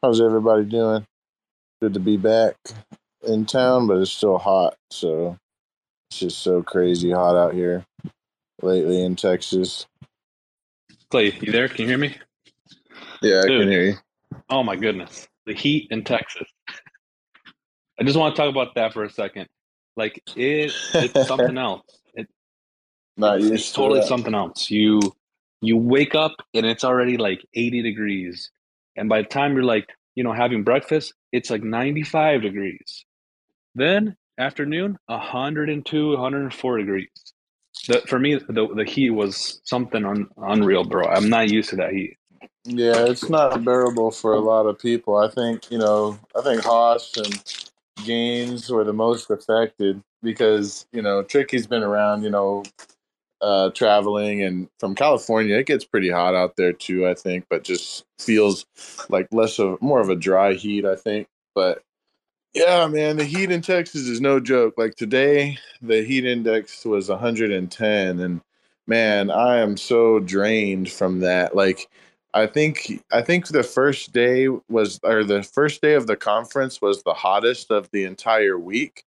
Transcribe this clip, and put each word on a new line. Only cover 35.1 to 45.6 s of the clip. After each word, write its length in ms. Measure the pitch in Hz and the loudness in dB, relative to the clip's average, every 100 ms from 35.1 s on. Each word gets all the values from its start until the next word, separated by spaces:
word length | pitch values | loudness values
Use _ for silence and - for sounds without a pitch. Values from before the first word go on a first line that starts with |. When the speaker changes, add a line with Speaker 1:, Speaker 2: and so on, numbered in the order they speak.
| 117 | -10
Speaker 2:
hundred 500 | - 127 139 151 151 | -8 -6 -6 -4 -4
and 160 | 147 - | -4 -4
two, 280 | 156 151 | -2 0
a 40 | 143 | 0
hundred 240 | 127 139 | -2 -4
and 100 | 139 | -6
four 280 | - 131 120 | -6 -4 -2
degrees. 300 | 101 98 92 _ - _ _ _ _ - - | -2 -4 -6 _ -20 _ _ _ _ -18 -2
The, 140 | 120 - | -2 0
for 100 | 127 | -2
me, 220 | 135 147 - | 0 0 -2
the, 240 | 113 107 | -2 -2
the 120 | 104 107 | -2 -4
heat 260 | - 131 | 0 0
was 500 | 110 101 98 - - | 2 -2 -4 -10 -12
something 400 | - 123 120 113 | -6 -6 -4 -4
un-, 260 | 101 104 101 - | -2 -4 -6 -8
unreal, 460 | 98 107 101 92 | -2 2 4 2
bro. 220 | 87 92 82 | 2 0 2
I'm 240 | 90 104 | 2 2
not 220 | 113 110 | 2 2
used 180 | 107 104 | 0 -2
to 60 | 95 | -4
that 180 | 90 | -4
heat. 240 | 95 92 - _ _ - _ - | -4 -6 -12 _ _ -20 _ -10
Speaker 1:
Yeah, 400 | 120 117 117 120 | -2 2 4 2
it's 240 | 123 - | 0 0
not 340 | 160 143 127 | 2 2 2
bearable 460 | 117 123 123 120 113 | 2 2 2 2 -2
for 240 | 110 113 | 0 0
a 60 | 107 | 2
lot 260 | 110 110 107 | 4 2 2
of 140 | 101 | 0
people. 380 | 120 120 117 104 | -2 -2 0 2
I 120 | 107 | 2
think, 400 | 110 120 113 | 0 -4 -4